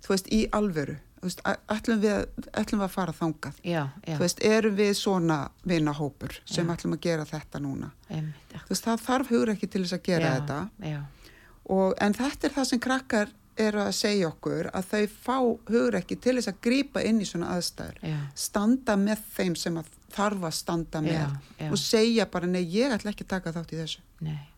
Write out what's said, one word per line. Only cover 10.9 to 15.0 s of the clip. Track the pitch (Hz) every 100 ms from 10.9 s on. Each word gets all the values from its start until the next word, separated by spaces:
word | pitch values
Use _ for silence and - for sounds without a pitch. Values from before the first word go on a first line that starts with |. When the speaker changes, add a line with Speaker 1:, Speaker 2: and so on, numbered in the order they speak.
| 147 143 - - - - - -
Speaker 1:
Og, | 190 190 -
en | 202
þetta | 208 269 - 294
er |
það | - 262
sem | 240
krakkar | 262 262 262 226 208 - - -
eru | 214 208
að | 202 190
segja | 214 208 165
okkur, | - 156 147 180
að | - 185
þau | 214